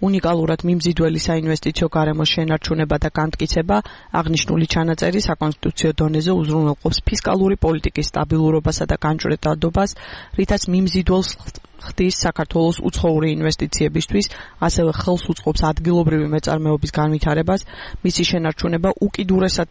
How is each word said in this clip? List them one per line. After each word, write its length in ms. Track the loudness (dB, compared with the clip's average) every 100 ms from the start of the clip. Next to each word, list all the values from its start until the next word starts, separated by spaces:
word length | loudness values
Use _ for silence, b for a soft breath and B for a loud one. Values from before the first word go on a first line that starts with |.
| 0
უნიკალურად 540 | 2 2 2 0 0
მიმზიდველი 560 | 0 0 2 2 2 0
საინვესტიციო 720 | 0 0 0 -2 -2 0 0
გარემოს 400 | 2 0 2 0
შენარჩუნება 640 | 0 0 0 0 0 0 0
და 80 | -2
განმტკიცება. 640 | -2 -2 -2 -2 0 2 0 B B B
აღნიშნული 520 | -2 0 0 0 0 2
ჩანაწერი 480 | 2 0 0 0 0
საკონსტიტუციო 720 | 0 0 -2 -2 -4 0 0 2
დონეზე 340 | 0 0 2 0
უზრუნველყოფს 600 | 2 2 2 0 -2 -2
ფისკალური 540 | -4 -4 0 2 2 2
პოლიტიკის 480 | 0 0 -2 -2 -2
სტაბილურობასა 680 | -2 0 2 4 4 2 0 -2
და 100 | 0
განჭვრეტადობას, 880 | 0 0 -2 -2 0 0 0 2 0 B B B B -2
რითაც 240 | 0 0 2
მიმზიდველს 600 | 2 2 2 2 2 0
ხ-, 240 | -6 -14 -18 -20 -18
ხდის 300 | -8 0 0 0
საქართველოს 560 | -2 -2 -2 0 2 0 -2
უცხოური 420 | 0 0 2 0
ინვესტიციებისთვის, 920 | 0 -2 -2 -2 0 0 0 0 0 -2 B B B
ასევე 280 | 0 2 0
ხელს 300 | 0 -2 0 -2
უწყობს 260 | -2 -2 0 0
ადგილობრივი 520 | 0 2 2 2 2 0
მეწარმეობის 640 | 0 0 0 0 0 -2
განვითარებას. 720 | 0 0 2 2 0 0 -2 B B B B
მისი 240 | -2 0 0
შენარჩუნება 600 | 0 -2 -2 -2 0 0
უკიდურესად 720 | 0 -2 -2 0 2 2 0 -2